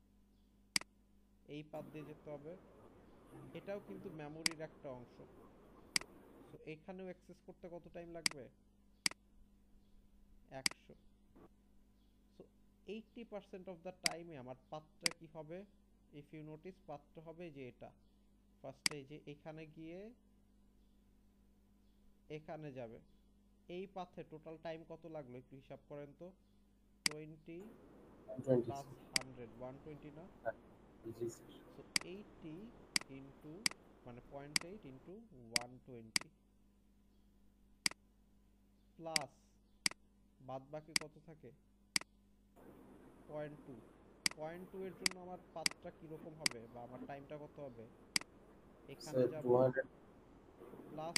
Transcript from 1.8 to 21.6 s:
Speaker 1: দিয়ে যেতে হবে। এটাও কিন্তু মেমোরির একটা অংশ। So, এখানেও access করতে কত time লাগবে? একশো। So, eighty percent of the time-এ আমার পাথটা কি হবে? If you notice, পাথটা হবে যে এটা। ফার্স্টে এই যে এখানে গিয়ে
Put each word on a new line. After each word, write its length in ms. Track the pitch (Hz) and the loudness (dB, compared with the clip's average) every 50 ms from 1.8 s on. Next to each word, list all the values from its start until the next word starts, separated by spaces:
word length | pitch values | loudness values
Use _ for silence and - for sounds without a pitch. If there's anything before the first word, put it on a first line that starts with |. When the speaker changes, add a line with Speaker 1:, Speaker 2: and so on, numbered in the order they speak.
| 147 135 - | -4 -4 -4
Speaker 1:
দিয়ে 120 | 156 147 147 | -4 -4 -4
যেতে 180 | 151 - - 151 147 | -6 -6 -4 -4 -4
হবে। 180 | 143 143 156 180 190 - - - - - - - - - - - - - - - - - - - 165 | -4 -4 -6 -8 -8 -10 -14 -14 -14 -14 -14 -14 -16 -16 -16 -16 -16 -14 -12 -10 -8 -8 -6 -4 -4
এটাও 220 | 156 196 202 208 202 - | 0 0 0 0 0 -2
কিন্তু 200 | 196 185 190 196 160 156 | -4 -2 -2 -2 -2 0
মেমোরির 400 | 147 147 151 160 160 160 165 151 160 156 | -2 -2 2 2 2 2 4 2 -2 -2
একটা 200 | - - - 147 127 123 | -2 -4 -4 -4 -4 -4
অংশ। 180 | 120 - - - - - - - - - - - - - - - - - - - - - - - - - - - - - | -6 -8 -10 -12 -12 -12 -12 -14 -14 -14 -14 -16 -16 -16 -14 -14 -2 0 0 0 0 -2 -10 -14 -14 -14 -14 -14 -12 -12
So, 80 | - 147 - - 156 | -12 -8 -6 -6 -6
এখানেও 320 | 156 - - 185 185 190 185 | -6 -6 -6 -6 -4 -4 -4
access 280 | 175 - - - 180 - - | -4 -6 -8 -14 -14 -12 -12
করতে 200 | - 180 - - 175 170 | -12 -12 -10 -8 -8 -8
কত 100 | 170 170 175 - | -8 -8 -8 -8
time 120 | 170 170 170 170 | -6 -6 -4 -2
লাগবে? 280 | 170 160 - - 143 117 110 - - - - - - - - - - - - - - - - - - - - - - - - - - - - - - - - - - - - - - - - - 135 | -2 0 -2 -2 -4 -8 -10 -12 -16 -20 -20 -20 -20 -20 -20 -6 -4 -4 -4 -4 -6 -14 -20 -18 -18 -18 -18 -18 -20 -20 -20 -20 -20 -18 -20 -20 -20 -20 -20 -18 -18 -18 -18 -18 -16 -12 -8 0 2
একশো। 340 | 135 - - - - - - - - - - - - - - - - - - - - - - - - - - - - - - - - - - | 4 4 2 0 -10 -16 -16 -16 -16 -18 -20 -20 -20 -18 -16 -16 -16 -16 -18 -20 -20 -20 -20 -20 -20 -20 -20 -20 -20 -20 -20 -20 -20 -20 -18
So, 80 | - - - - - - - - - - - 196 | -18 -18 -18 -18 -20 -20 -20 -20 -12 -6 -4 -4
eighty 280 | 226 220 - - 240 233 - 208 | -4 -4 -6 -8 -8 -6 -4 -4
percent 340 | 202 190 - - 190 185 190 185 | -4 -4 -4 -6 -6 -4 -4 -4
of 60 | 165 - | -2 -2
the 80 | 185 180 - - | -4 2 4 4
time-এ 300 | - - 165 170 170 165 135 123 | 4 4 2 -2 -4 -4 -4 -4
আমার 140 | 123 127 - - - | -4 -4 -6 -6 -4
পাথটা 380 | 156 156 151 - - - - - - - | -4 -4 -4 -6 -2 2 2 2 2 0
কি 80 | 165 151 151 | -6 -8 -6
হবে? 240 | 160 156 151 170 185 208 202 - - - - - - - - - 147 | -6 -4 -2 -2 -4 -4 -6 -10 -18 -20 -20 -20 -20 -18 -12 -10 -10
If 60 | 147 - - | -8 -6 -6
you 80 | 156 151 156 | -6 -4 -4
notice, 280 | 156 156 156 185 185 - - - | -6 -6 -6 -8 -10 -8 -6 -6
পাথটা 300 | 147 143 - - - 165 156 | -6 -6 -6 -10 -12 -10 -8
হবে 180 | 165 160 165 180 170 143 | -6 -6 -4 -4 -4 -4
যে 60 | 139 131 123 127 | -4 -4 -4 -4
এটা। 180 | - 123 110 - - - - - - - - - - - - - - | -6 -8 -8 -8 -10 -18 -20 -20 -20 -20 -20 -20 -20 -20 -20 -14 -8
ফার্স্টে 340 | - 135 131 - - - 156 147 | -6 -6 0 2 2 2 2 0
এই 40 | 135 131 | -4 -6
যে 60 | 151 151 - 147 143 | -8 -6 -6 -6 -6
এখানে 300 | 147 - 160 156 160 156 151 156 | -6 -6 -6 -4 -4 -6 -8 -6
গিয়ে 220 | 156 160 160 170 185 202 226 247 - - - - - - - - - - - - - - - - - - - - - - - - - - - - - | -6 -4 -4 -4 -4 -6 -8 -10 -14 -18 -20 -20 -20 -20 -20 -20 -20 -20 -20 -20 -20 -20 -20 -20 -20 -20 -20 -20 -20 -20 -20 -20 -20 -20 -20 -20 -20